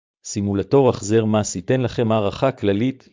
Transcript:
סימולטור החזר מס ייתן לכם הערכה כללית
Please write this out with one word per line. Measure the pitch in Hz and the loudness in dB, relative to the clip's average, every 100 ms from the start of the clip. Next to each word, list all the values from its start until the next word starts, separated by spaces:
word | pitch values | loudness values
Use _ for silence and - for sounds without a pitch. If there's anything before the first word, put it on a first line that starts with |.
| _ _ - | _ _ -12
סימולטור | 110 101 101 92 139 131 | -6 -2 -2 2 4 4
החזר | - 98 113 | 2 0 0
מס | 110 107 104 95 | 2 0 0 -6
ייתן | - 131 | -2 -2
לכם | 120 - 117 | 0 -2 0
הערכה | 110 101 - 139 | 0 0 0 -2
כללית | - 104 98 123 131 _ | 0 -2 0 -2 -4 _